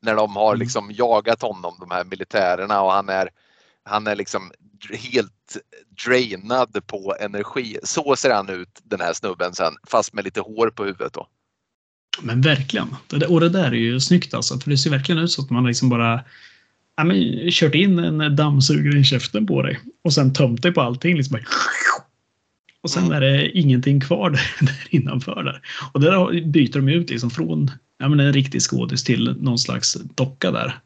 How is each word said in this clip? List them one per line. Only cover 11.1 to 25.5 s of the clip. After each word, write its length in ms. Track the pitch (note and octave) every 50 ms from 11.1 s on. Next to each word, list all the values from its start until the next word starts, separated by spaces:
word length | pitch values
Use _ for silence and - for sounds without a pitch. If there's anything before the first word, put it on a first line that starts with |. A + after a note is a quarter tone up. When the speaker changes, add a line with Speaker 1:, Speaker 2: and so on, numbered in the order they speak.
Speaker 1:
då. 140 | - - - _ _ _ _ _ _ _ _ _ _ _ _ _ _ _ _ _ - -
Speaker 2:
Men 180 | - A#2+ A2+ B2+
verkligen. 560 | C3 D#3 D3 C3+ C3+ - - G#2 - - - - _
Det 120 | _ - C#3+
där, 140 | C#3 D#3+
och 80 | F3 D#3+
det 80 | E3 E3+
där 180 | F3 F#3+ F3
är 60 | B2+
ju 280 | A#2+ A#2 A2+ A#2 A#2+ C3
snyggt, 340 | C3 - F3+ F3+ - - -
alltså, 240 | A#2 A#2 - C#3 C3
för 120 | - D3
det 80 | C#3+ C3+
ser 120 | - D#3+
verkligen 280 | C#3+ C3+ C3+ - F3+ D#3+
ut 80 | D#3+ E3+
så 100 | - -
att 80 | C#3 C3
man 160 | A#2+ A#2+ B2+
liksom 220 | B2 A#2 - - B2+
bara, 360 | A#2+ A#2 A#2 A#2 A#2 B2 B2+ - - - - - _ _ _ _ _ _ _ _ _
ja, 80 | - D#3
men, 460 | E3+ F#3+ G2 E2+ - - - - F3
kört 240 | E3+ - - D3+ -
in 240 | - F#3+ G3+ F#3 E3+
en 380 | E3 E3 D#3 D3+ D3+ D3+ C#3+
dammsugare 640 | C#3+ D3+ D3 C#3+ C3+ C3 - D3+ D3 D3 C#3+ D3 C#3+
i 60 | C#3
käften 420 | - C3+ B2 - - - G#2 -
på 160 | - D#3+ C3+
dig 180 | C3+ C#3 - - - - - _ _
och 80 | -
sen 220 | C#3 D#3 C#3 C3 C3+
tömt 280 | - D3 A#2+ A#2 A2+
dig 100 | - F3+ F3
på 60 | E3
allting, 360 | C3+ A#2+ A#2+ B2+ - E3+ F3+
liksom 160 | D#3 C3+ C3+
bara... 120 | C3+ A2 - - A2+ A2+ - - - - - - - - - _ _ _ _ _ _ _ _ _ _ _ _ _ _ _
Och 80 | - E3
sen 120 | - F3 F3+
Speaker 1:
Mm. 120 | F3 D3+
Speaker 2:
är 40 | D3
det 300 | C3+ C3+ C#3 C#3 C#3+ - - F#3+
ingenting 420 | D#3 C#3+ B2+ B2 B2+ C#3+ C#3 C#3
kvar 300 | C3 - E3+ G#3+ G3+ F3
där, 120 | D3 C3+ - - - -
<laughs> 0 |
där 260 | D3 C3+ - - - -
innanför 520 | - D#3+ - - - A#2 - - - -
där. 200 | D#2+ C2+